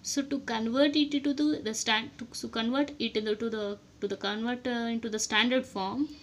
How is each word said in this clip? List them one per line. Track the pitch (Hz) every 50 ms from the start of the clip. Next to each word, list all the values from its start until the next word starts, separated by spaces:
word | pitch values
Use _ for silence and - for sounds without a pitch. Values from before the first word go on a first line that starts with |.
| -
So | - - 285
to | 277 - 285 -
convert | - - 233 220 226 226 233 262 285 302 285
it | 311 294 285 294 285 277
to | 294 285
the, | 269 302 302 302 -
the | - 214 220
stand, | - - - 220 214 220 - - -
to, | 233
to | - - - - 226
convert | - 226 220 233 254 269 294 285 - -
it | 233 226 226
into | 214 214 214 208
to | 208 233 226
the, | 214 220 208 202 202 - - - - -
to | -
the | 202 202
convert, | - - 196 208 214 226 240 247 247 247
uh, | 254
into | 240 233 233 233 233 226 226 233
the | 208 214
standard | - - - 208 226 247 254 262 254
form, | - - 202 190 190 214 254 294 302 - -